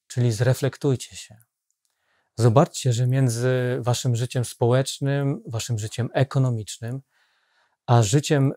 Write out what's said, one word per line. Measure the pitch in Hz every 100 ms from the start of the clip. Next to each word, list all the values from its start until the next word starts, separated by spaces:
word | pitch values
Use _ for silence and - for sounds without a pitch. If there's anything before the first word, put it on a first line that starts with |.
| -
czyli | - 120
zreflektujcie | 107 127 127 135 - 147 127 - 95
się. | - - _ _ _ _ _ _ _ _ _ -
Zobaczcie, | 117 110 170 - 131
że | 117 127
między | 135 131 117 123 127 123 131
waszym | 120 120 127 120
życiem | 123 127
społecznym, | 117 - 120 127 135 - 139 139 139 180 -
waszym | 113 - 113
życiem | 110 - 131
ekonomicznym, | 143 135 139 131 117 101 - 113 131 - _ _ _ _ _ _ _ -
a | 120
życiem, | 107 139 - 147 135